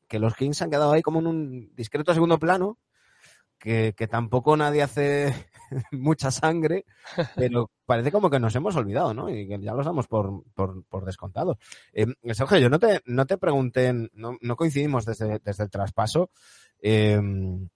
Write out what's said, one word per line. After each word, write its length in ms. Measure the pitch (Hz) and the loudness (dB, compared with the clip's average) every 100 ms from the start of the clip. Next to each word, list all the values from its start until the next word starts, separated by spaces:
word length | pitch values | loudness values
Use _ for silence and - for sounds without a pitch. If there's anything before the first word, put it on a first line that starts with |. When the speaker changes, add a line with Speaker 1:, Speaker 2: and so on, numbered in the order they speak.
| _ | _
Speaker 1:
que 120 | 107 | -2
los 140 | 110 - | 0 0
Kings 220 | 139 147 | -2 -2
se 60 | 160 | -2
han 40 | |
quedado 220 | 147 147 | 2 4
ahí 100 | 156 | 4
como 180 | 156 160 | 2 0
en 80 | 165 | 0
un 480 | 160 147 127 113 - | -2 -6 -10 -14 -12
discreto 380 | 117 143 151 | -6 -2 0
segundo 240 | 165 170 160 | 2 4 4
plano, 380 | 160 185 190 233 _ _ _ _ _ _ _ _ | 2 2 0 -6 _ _ _ _ _ _ _ _
que, 340 | 107 113 110 - | -2 0 0 -2
que 120 | 110 | -4
tampoco 500 | 117 117 123 147 151 | -2 0 0 2 2
nadie 240 | 147 147 | 2 2
hace 500 | 143 147 143 143 143 - - - | 0 0 0 0 0 -4 -10 -20
<laughs> 360 | - 135 - | -10 -8 -8
mucha 400 | 135 139 156 131 | -4 0 0 -2
sangre, 520 | - 160 170 156 185 - _ | 0 0 2 0 -2 -6 _
Speaker 2:
<laughs> 440 | - - 147 - 127 | -8 -4 -4 -2 0
Speaker 1:
pero 220 | 120 113 _ - | 0 -2 _ -2
parece 260 | 120 127 | 0 2
como 180 | 202 185 | 2 2
que 100 | 117 | 2
nos 140 | 113 117 | 2 0
hemos 200 | 190 165 | 0 -2
olvidado, 380 | 101 113 165 | -2 0 -2
¿no? 160 | 110 170 | -2 -6
Y 180 | 120 98 | -8 -8
que 120 | 101 | -8
ya 120 | 101 | -6
los 120 | 120 147 | -4 -2
damos 220 | 165 123 | -4 -2
por, 360 | 113 98 98 - | -2 -2 -6 -10
por, 300 | - 95 95 - | -6 -6 -6 -12
por 200 | 95 95 | -10 -8
descontado. 520 | 92 95 92 175 127 - - - | -10 -10 -4 -4 -4 -8 -20 -10
Em, 200 | - 110 131 117 | -2 -2 -2 -8
Sergio, 240 | 110 135 190 | -4 2 6
yo 100 | 120 | 6
no 100 | 151 | 6
te, 220 | 226 185 - | 4 2 0
no 200 | 123 131 | 0 0
te 120 | 190 | 0
pregunté, 560 | 175 143 127 127 127 123 113 | 2 2 2 2 2 2 -4
no, 240 | 104 113 127 | -10 -12 -8
no 140 | 117 120 | -6 0
coincidimos 480 | 165 139 147 131 110 | 0 0 0 0 -2
desde, 340 | 110 107 107 | -4 -4 -4
desde 240 | - 101 104 | -4 -6 -6
el 40 | |
traspaso. 600 | 101 98 - 107 156 180 _ - - _ _ | -4 -4 -2 0 0 -2 _ -20 -20 _ _
Em, 880 | 107 110 107 104 101 98 92 92 92 | 2 4 4 4 0 -2 -4 -6 -10